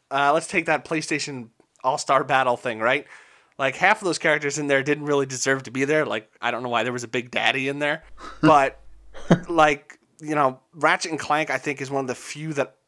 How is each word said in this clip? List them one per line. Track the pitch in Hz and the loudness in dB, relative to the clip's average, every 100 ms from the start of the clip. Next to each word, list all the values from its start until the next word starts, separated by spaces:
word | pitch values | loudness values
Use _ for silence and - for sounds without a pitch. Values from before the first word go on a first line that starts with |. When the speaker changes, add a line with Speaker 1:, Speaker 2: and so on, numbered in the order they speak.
| - | -6
Speaker 1:
uh, | 135 143 | 0 2
let's | 156 165 | 2 0
take | 190 165 | -2 0
that | 151 | -2
PlayStation | - 160 151 147 151 131 117 _ _ _ | -2 -6 -4 -4 -4 -10 -12 _ _ _
All-Star | 131 143 - 135 | -2 -2 2 2
Battle | 131 135 127 120 | 4 2 2 0
thing, | 127 110 | -4 -2
right? | 113 143 - - - _ _ - | 0 0 -4 -20 -20 _ _ -4
Like, | 135 127 | -4 2
half | 180 208 | 4 4
of | 196 | 0
those | 156 | 0
characters | 165 151 147 135 | 0 0 0 -4
in | 147 | 2
there | 135 | 2
didn't | 131 147 | 2 -2
really | 147 143 135 | 0 0 0
deserve | 127 135 135 | -2 0 0
to | 131 | -2
be | 127 | -4
there. | 135 156 | 0 0
Like, | 135 107 - - | 0 -4 -8 -6
I | 117 | -4
don't | 117 | -2
know | 123 | -2
why | 117 | -2
there | 120 | -2
was | 123 | -4
a | 117 | -6
Big | 127 123 | -6 -4
Daddy | 120 113 135 135 | 0 0 0 -2
in | 143 | -2
there, | 147 160 - - | -4 -4 -8 -18
Speaker 2:
<laughs> | - - | -16 2
Speaker 1:
but, | 160 147 135 - - - - - - 180 - | 6 6 4 -2 -20 -20 -18 -6 0 0 2
like, | 170 151 147 - - _ - | 4 4 4 -6 -20 _ -16
you | 151 | -4
know, | 151 135 127 _ | 0 0 -2 _
Ratchet | 165 151 175 175 | 0 2 2 -2
and | 156 | -6
Clank, | - 151 151 | -2 -2 0
I | 135 | -4
think, | 151 135 | -4 -6
is | 135 | -4
one | 139 | -4
of | 127 | -4
the | 120 | -8
few | - 147 156 | -10 -10 -6
that | 143 131 _ | -4 -4 _